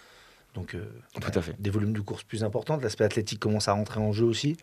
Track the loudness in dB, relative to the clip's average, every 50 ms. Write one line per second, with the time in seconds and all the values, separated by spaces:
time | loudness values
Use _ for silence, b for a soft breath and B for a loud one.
0 | B B B B B B B B B _ -10 -10 -10 -8 -8 -10 -10 -10 -12 -16
1 | -20 -14 -10 -6 -4 0 0 0 0 0 -2 -4 -2 -2 0 0 0 0 0 -2
2 | -2 -4 -8 -10 -8 -8 -6 -4 -2 -2 -2 -2 -2 -2 -2 -2 -2 -2 2 4
3 | 4 4 4 2 -2 -2 -2 -2 0 2 2 2 4 4 4 2 2 0 -2 0
4 | 0 2 2 4 4 4 4 2 0 0 -2 -2